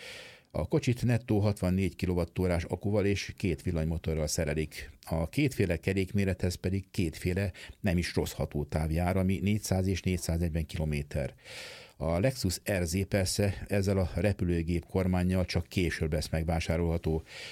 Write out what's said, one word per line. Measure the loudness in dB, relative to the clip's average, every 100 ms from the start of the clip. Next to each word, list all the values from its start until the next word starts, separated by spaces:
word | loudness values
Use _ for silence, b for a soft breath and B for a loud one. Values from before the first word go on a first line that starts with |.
| B B B B B
A | -6 0
kocsit | 0 0 0
nettó | 2 0 2 2
hatvannégy | 2 2 2 2 0 0
kilowattórás | 0 0 0 0 0 0
akuval | -2 -2 0 2 2
és | 2 -2 -4
két | -2 0
villanymotorral | 0 0 0 0 0 0 0
szerelik. | 0 0 -2 -4 -6 -14 -14
A | -4 -2 -2
kétféle | 0 0 2 0 0
kerékmérethez | 0 0 0 0 0 0 -2 -2
pedig | -2 -2 -4
kétféle | -2 -2 0 -2 0 -2 -6 B B
nem | 0 2
is | 0 -2
rossz | -2
hatótáv | -2 -4 -4 -2 -2 0
jár, | 2 2 2
ami | 2 2
négyszáz | 2 0 0 0 2
és | 0
négyszáznegyven | 0 0 0 0 0 -2 -2
kilométer. | -2 -2 -2 -2 -4 -4 -6 B B B B B B
A | -2 2
Lexus | 0 0 -2 -2 -2
R | 0 0
Z | 0 0
persze | 0 2 2 0 0 0
ezzel | 0 2 2
a | 0 2
repülőgép | 0 2 0 0 2 -2 0
kormánnyal | 0 2 2 2 2 2
csak | -2 -2
később | 0 0 0 0
lesz | 0 0
megvásárolható. | -2 0 0 0 0 2 0 0 -2 -4 B B